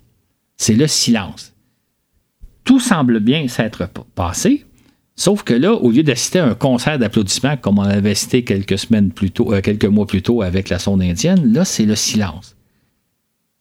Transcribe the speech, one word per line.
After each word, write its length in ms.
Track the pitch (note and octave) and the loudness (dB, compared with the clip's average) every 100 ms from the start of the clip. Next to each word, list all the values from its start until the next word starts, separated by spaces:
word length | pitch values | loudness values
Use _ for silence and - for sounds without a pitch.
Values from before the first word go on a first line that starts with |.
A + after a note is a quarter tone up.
| _ _ _ _ _ - | _ _ _ _ _ -6
C'est 180 | - A2 | 0 2
le 120 | D3+ | 2
silence. 680 | - - A2+ F#2 - - _ _ _ _ _ _ _ _ _ - _ - | 0 0 0 -2 -12 -20 _ _ _ _ _ _ _ _ _ -20 _ 2
Tout 160 | C4 | 2
semble 400 | B3 F3 B2+ A2+ | 2 0 2 2
bien 260 | G#2 D#3 C3+ | 2 0 -2
s'être 400 | - A2 - F2+ | -4 -4 -4 -10
p-, 140 | - - - | -12 -12 -6
passé, 500 | F2 - G3+ D4 - _ _ _ _ - | -6 -2 0 0 -4 _ _ _ _ -4
sauf 280 | - G#3 | -2 0
que 100 | - | 0
là, 200 | A#2 E3 | 0 2
au 160 | A#3 B2 | 2 2
lieu 140 | A2+ | 2
d'assister 360 | D3+ B2 - F#3 | 2 0 0 0
à 80 | D3 | 0
un 60 | |
concert 460 | G#2 C3+ B2 D3+ D3+ | 0 0 0 0 0
d'applaudissements 560 | G#2+ A2+ F#2+ - C3+ D3 | 0 0 -2 -2 -2 -2
comme 240 | G2+ G2+ | 0 0
on 40 | |
avait 280 | G2+ G2+ G#2 | 2 0 0
assisté 320 | G2 - B2+ | -2 0 -2
quelques 340 | B2 G2 G2+ G2 | 0 -2 -2 -4
semaines 340 | - A2 F#2+ | 0 2 2
plus 200 | - F#2+ | 0 -4
tôt, 220 | - A#2 | -2 0
euh, 80 | G2 | 0
quelques 240 | G2 G#2 G#2 | 0 0 2
mois 200 | G#2 G2 | 2 0
plus 160 | F#2+ | -2
tôt 200 | - A#2 | 0 0
avec 260 | F#2 F#2 F#2+ | 0 -2 -2
la 100 | F2+ | -4
sonde 220 | - G2 | 0 0
indienne, 520 | F2+ E2+ D#3+ F#3+ B2+ | 0 0 0 2 2
là, 100 | B2 | 2
c'est 220 | F#3+ - G#2+ | 0 0 0
le 100 | G#2 | 0
silence. 640 | - G#2+ F#2+ - - _ _ _ _ _ _ _ _ _ _ _ | -2 -2 -4 -8 -18 _ _ _ _ _ _ _ _ _ _ _